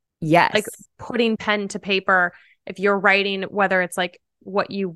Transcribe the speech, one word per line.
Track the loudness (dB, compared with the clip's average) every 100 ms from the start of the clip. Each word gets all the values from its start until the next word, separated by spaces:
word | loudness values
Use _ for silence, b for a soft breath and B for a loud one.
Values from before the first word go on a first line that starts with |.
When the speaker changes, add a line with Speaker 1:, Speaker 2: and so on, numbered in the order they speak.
| _ -6
Speaker 1:
Yes. | 2 4 4
Speaker 2:
Like, | 0 -4 -12 -20 -18
putting | -6 -2 0 0
pen | -2 -2 -4
to | -8
paper, | -4 -2 2 2 0 -4 b b -16
if | -2
you're | 0 2
writing, | 4 2 2 -4
whether | -4 0 2 2
it's, | 0 -2
like, | -4 -6 _ _
what | -6 -4 -4
you | -4 -6